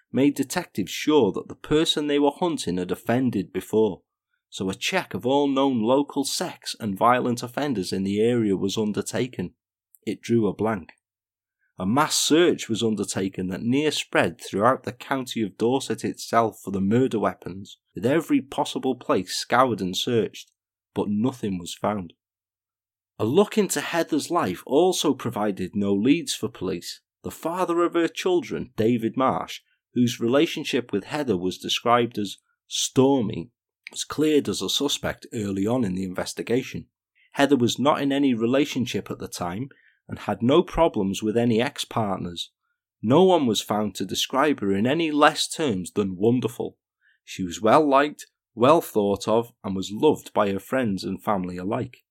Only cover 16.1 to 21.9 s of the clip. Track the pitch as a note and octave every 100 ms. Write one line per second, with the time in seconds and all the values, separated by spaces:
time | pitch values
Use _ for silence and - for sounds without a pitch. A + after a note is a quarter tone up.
16.1 | - - A#2 A2+ - - G2 F#2+ A#2 C3
17.1 | A2 G2 F2+ - F#2 G#2 - _ - A2
18.1 | D#3+ D#3 C#3+ C3+ - D3 C#3+ C3 B2 -
19.1 | B2 F2+ - - A#2+ C3 G#2 F#2 F#2+ -
20.1 | A#2+ G2 - - _ _ _ _ - F#2+
21.1 | G#2 B2 B2 G#2+ F#2 E2+ - G2+